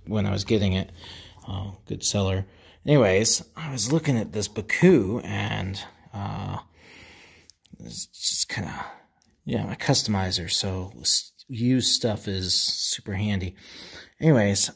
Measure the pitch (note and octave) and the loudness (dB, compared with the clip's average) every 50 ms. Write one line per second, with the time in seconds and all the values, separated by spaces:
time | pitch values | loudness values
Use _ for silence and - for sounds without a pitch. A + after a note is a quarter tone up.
0 | - E2 G#2 G#2+ G2+ G2+ G2 G2+ G2+ - A#2 G#2 G#2 G2 F#2 F#2 F#2 - - - | -10 -4 -2 -2 0 0 0 -2 0 0 2 2 4 2 2 0 -2 -4 -10 -16
1 | - - - - - - - - - - G2 F#2+ G2 G2+ F#2+ - - - G#2 G2 | -18 -18 -18 -18 -18 -20 -20 -18 -14 -10 -10 -8 -8 -10 -12 -14 -12 -12 -10 -4
2 | - - - G2+ G2 F#2+ F#2+ F#2+ F#2+ - - - - - - _ _ C3+ D3 C#3+ | -2 0 0 2 2 2 0 0 -2 -6 -10 -20 -20 -20 -20 _ _ 4 6 6
3 | A#2 F#2+ F#2 G2 A2+ A2+ - - - - _ - D#3+ D3+ C3+ B2 F#2+ B2 D3 D#3+ | 6 6 6 4 4 4 2 2 -2 -6 _ -12 -10 -8 -6 -4 0 2 2 2
4 | D#3 D3+ C3 A2+ G2+ - - G#2+ G2+ - - A2+ G2+ - - - E3+ F#3 F#3 C3 | 2 2 2 0 0 -2 -4 -4 -4 -4 -4 -6 -4 -4 0 6 6 8 8 8
5 | G2 F#2+ A2+ B2 - - G#2 G#2 G2+ - G#2+ G#2 G2 F#2+ F#2+ - - - - _ | 6 2 -2 -4 -4 -4 -4 -4 -2 -2 -4 -4 -4 -6 -6 -8 -10 -14 -18 _
6 | _ - - G2+ G2 G#2 G#2 G2+ G2+ G2 G2 - - _ _ - - - - - | _ -16 -12 -10 -8 -8 -6 -6 -6 -6 -8 -8 -10 _ _ -20 -20 -20 -20 -20
7 | - - - - - - - - - - _ _ _ - - - - A#1 - - | -20 -20 -20 -20 -20 -20 -20 -20 -20 -20 _ _ _ -20 -20 -18 -16 -14 -10 -10
8 | - - _ - - - - - - - - - - - - - - - - - | -10 -12 _ -6 -4 -4 -2 -2 -4 -4 -4 -6 -6 -6 -8 -10 -10 -12 -14 -18
9 | _ _ _ _ _ _ _ _ _ - B2+ G#2+ G#2 G2+ - - - - C#3 - | _ _ _ _ _ _ _ _ _ -4 -2 -2 -2 -4 -6 -4 0 2 2 2
10 | - - G#2+ G2 F#2+ F2+ F#2 - E2+ F2 - - - G2 F#2+ F#2 F#2 G2 - - | 2 2 0 0 0 0 -2 -4 -4 -2 -2 -2 -2 -2 -4 -4 -6 -8 -12 -4
11 | - - - - - - _ _ - _ C3 A2 A#2+ B2 C3 B2+ - - - - | 0 0 0 0 0 -4 _ _ -16 _ -6 -2 0 2 2 4 4 2 2 2
12 | - A2+ G#2 G2+ - G#2+ F#2+ F#2+ F#2 F2+ F2 - - - - - - - - - | 2 0 -2 -2 -4 -6 -4 -4 -2 0 0 0 0 0 -2 -4 -4 -4 -4 -6
13 | - A2 G2+ G2 G#2 G#2 G2+ F#2+ F#2 F2+ - - - - - - - - - - | -6 -6 -4 -2 -2 0 0 -2 -2 -4 -8 -12 -16 -16 -16 -14 -14 -14 -16 -18
14 | - - _ _ - D#3+ D3 A#2 G#2 G2+ G2 - - - - | -18 -20 _ _ 4 6 6 6 6 4 4 2 2 0 -2